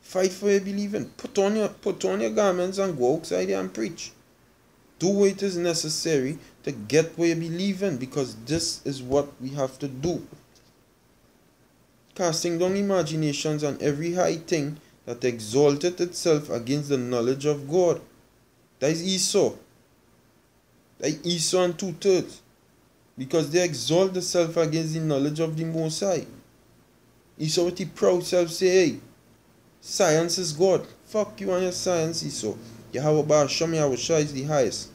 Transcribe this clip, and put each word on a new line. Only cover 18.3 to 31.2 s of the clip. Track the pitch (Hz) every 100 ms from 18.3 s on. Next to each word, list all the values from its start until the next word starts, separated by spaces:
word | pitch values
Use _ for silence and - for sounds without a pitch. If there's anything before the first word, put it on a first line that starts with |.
| _ _ _ _ _
That | 135
is | 165
Esau. | 175 190 185 202 139 - - _ _ _ _ _ _ _ _ _ _ _ _ _
That | 139
is | 156
Esau | 170 175 160 185
and | 180 170
two-thirds. | 190 165 202 185 - - _ _ _ _ _ _ _ -
Because | 131 170 147
they | 165
exalt | 175 139 117 160 196
themselves | 185 175 180 165 165
against | 160 156 160
the | 160
knowledge | 160 139 139 151
of | 165 156
the |
Most | 160 165 160 156
High. | 196 170 - - - _ _ _ _ _ _ _ _ _
Esau | 151 156
with | 175
the | 180 180
proud | - 196 180
self | 175 180 170
say, | 165 185
"Hey, | 185 170 110 - - _ _ _ _ _ _
science | - - 185 156 170 170
is | 175
God." | 147 190 170 - -
Fuck | - 214